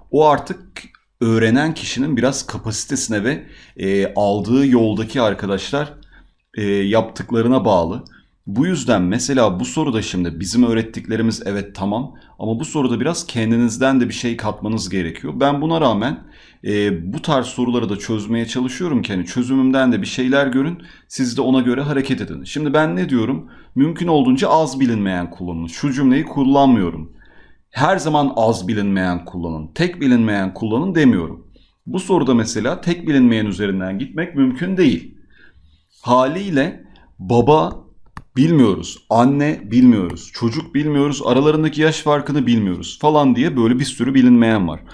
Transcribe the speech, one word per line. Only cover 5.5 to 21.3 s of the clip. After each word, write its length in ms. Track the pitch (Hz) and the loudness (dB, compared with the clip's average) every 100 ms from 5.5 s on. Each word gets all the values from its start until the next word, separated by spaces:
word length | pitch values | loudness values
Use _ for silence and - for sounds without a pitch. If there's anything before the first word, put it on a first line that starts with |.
| 98 - 143 147 - - _ _ _ _ | -4 -4 -6 -6 -10 -20 _ _ _ _
e, 100 | - | -6
yaptıklarına 1000 | 101 101 98 110 - - - 117 117 131 | -2 0 2 0 0 -6 -4 0 2 2
bağlı. 400 | 101 92 82 104 - - _ _ - | 4 2 2 -4 -12 -20 _ _ -10
Bu 200 | 101 175 | -2 0
yüzden 360 | 170 - 107 | 0 0 0
mesela 580 | 90 110 120 135 110 90 | 2 -2 -2 2 2 0
bu 40 | |
soruda 380 | 87 - 147 113 | -4 -2 -2 -2
şimdi 380 | 98 90 87 78 | -4 -4 -4 -4
bizim 220 | 98 113 | -4 2
öğrettiklerimiz 800 | 120 113 110 113 104 110 113 110 - | 2 2 -2 -8 -6 -2 -2 -2 -6
evet 280 | 101 98 | -6 -6
tamam 400 | - 98 107 143 - - - | -6 -4 -4 -6 -14 -20 -10
ama 220 | 107 113 | -6 -6
bu 40 | |
soruda 360 | - 156 127 117 | -4 -2 -2 0
biraz 260 | 131 170 - | -2 -4 -6
kendinizden 760 | 120 110 117 120 107 131 135 | -4 0 2 0 0 0 2
de 80 | 120 | 0
bir 60 | |
şey 220 | - 120 113 | -2 -6 -4
katmanız 520 | 107 101 107 110 92 | -6 -6 -6 -6 -4
gerekiyor. 440 | 95 82 80 - 123 | -4 -4 -6 -10 -2
Ben 240 | 139 143 | 0 0
buna 200 | 156 165 | -2 0
rağmen, 480 | 139 104 120 156 - - - _ | 0 0 -2 -6 -12 -20 -20 _
e, 480 | 98 104 101 87 87 | -4 0 0 -2 -6
bu 100 | 143 | -8
tarz 240 | - 139 120 | -2 -2 -2
soruları 420 | - 123 120 98 | -4 -2 -2 -2
da 80 | 101 | -6
çözmeye 500 | - 110 101 117 113 | -4 -6 -2 -4 -4
çalışıyorum 560 | 127 127 - 180 131 | -4 -6 -4 -2 -2
ki 100 | 95 | -2
hani 140 | 95 87 | -4 -4
çözümümden 640 | 123 120 135 131 135 127 | -4 -2 0 2 2 2
de 100 | 107 | 0
bir 40 | 98 | -2
şeyler 400 | - 127 139 139 | -4 0 2 2
görün, 360 | 131 143 175 - - _ | 0 -2 -6 -14 -20 _
siz 280 | - 127 | -4 -4